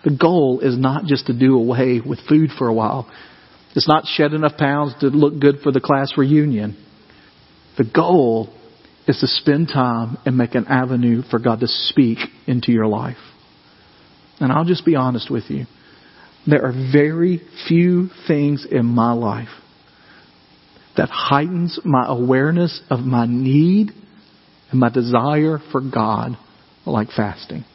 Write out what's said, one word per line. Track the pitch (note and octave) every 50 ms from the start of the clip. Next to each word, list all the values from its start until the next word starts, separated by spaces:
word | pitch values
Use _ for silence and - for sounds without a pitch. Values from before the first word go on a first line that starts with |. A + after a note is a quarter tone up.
| -
The | D3
goal | C#3+ B2+ - E3 F#3 E3+ C#3+ C3 B2+ C3
is | - C3+ A#2+
not | B2 C3 C3 C3+ D#3 G3+
just | D#3 C#3 B2+ -
to | - A#2+
do | A#2+ C3 C3 C3
away | B2 A2+ A#2+ B2 A#2+ C3 C3 B2 A#2+
with | A2+ C#3 C#3 - -
food | - D3+ D#3 D#3 C#3
for | - - C3+
a | A#2 A2
while. | A2 A2 A2 - C3 A#2 - - - - - - - _ _ _ _ _ _ -
It's | - -
not | - D3+ D#3 -
shed | - - - D3+ D3 D3+
enough | D#3 D#3 D3 -
pounds | - D#3 C#3 C#3+ D3 D3 C#3+ B2 -
to | D3
look | C#3 C#3 D3+ D3 C#3+ E3 D3
good | C#3 C#3+ C#3+ C#3+
for | - D3+
the | C3 C3+
class | - - C#3+ C#3 C#3 C3+ -
reunion. | D3+ C3+ C3+ D3+ D3+ D3+ D3+ B2+ G#2 G#2+ G#2+ G#2 - - _ - _ _ _ - - - _ _ _ _ _ _ _ _ _ _
The | - B2
goal | A2+ - D3+ E3 F3 F3+ E3+ C3+ A#2 A2+ A2+ G#2+ - - - - - - _ _ _ _ _ _
is | - C3+ -
to | -
spend | B2 - - - D#3 C#3+ D3 E3 D3
time | - C#3 B2+ B2 A#2 A#2 A#2 A2+ B2 - -
and | C#3 B2+
make | B2+ A#2+ A#2 -
an | B2+ A2
avenue | - C3+ B2+ B2+ B2+ C3 A#2+ B2 A#2+ A#2 A2+
for | - - - A2+
God | A#2+ B2+ A2+ A2+
to | B2
speak | A2 - - - - - D3 C3+ A2+ A2+ - - - - - _
into | - B2+ B2 A2+ - A#2
your | A2+ A2
life. | G#2+ G#2 A2 B2+ B2+ B2+ - - - - _ _ _ _ _ _ _ _ _ _ _ _ _ _ _ _ _ _ _ _ _
And | C#3+ C3
I'll | C3 D3 E3
just | F3 F3+ - -
be | E3+ D#3+
honest | C#3 B2+ B2+ B2 A#2 - -
with | C3+ A#2+ - -
you. | C#3 C#3 B2+ - _ _ _ - - - _ - _ - - - _ _ _
There | D3 D3 C3+ -
are | C3 B2 C3 C3 B2+
very | C3+ D3 D3 D3+ D#3+ E3 E3+ F3+ F3+ E3 - - - - - -
few | E3 E3+ F3 F3+ F3+ F3 F#3 F#3 - - -
things | - D#3+ D3 D3 C#3+ D3 C3 -
in | - - C3 A#2
my | A#2+ A#2+ A#2 A2+ A#2+ A#2+
life | A#2 A#2 G#2 G#2+ A#2 A#2+ G#2+ - - _ _ _ _ _ _ _ _ _ _ - - _ _ _ _ _ _ _ _ _ _ _ - _ _ _
that | - - -
heightens | - - - - C#3 C#3+ D#3 F3 F#3 E3+ F3 E3+ - - -
my | E3 C#3+ B2+ A#2+
awareness | - C3+ A#2+ B2 B2+ B2+ C3 C#3 D#3 E3+ E3+ F3 E3 - - - _
of | C3+ A#2+
my | B2+ C3 B2 A#2+ A#2
need | A#2 A#2+ B2 C3 C3 C3+ D3 D#3+ F3 F#3+ G#3 G#3+ G#3 - - - _ _ - _ _ _ _ _ _ _ _ _ _
and | - B2+
my | B2 A#2
desire | A#2+ C3 A#2 A#2+ B2 A#2 A#2+ C#3+ D3+ D3+ D3+ D#3 D#3+ D3 - -
for | - C3+
God | C3+ C3+ B2 A#2+ A2 G#2+ G#2+ A2 A2+ B2+ B2 - _ _ _ _ _ _ _ _ _
like | - C#3 A2 G#2+ -
fasting. | - - G#2+ G2+ F2+ - - - - D#3 - _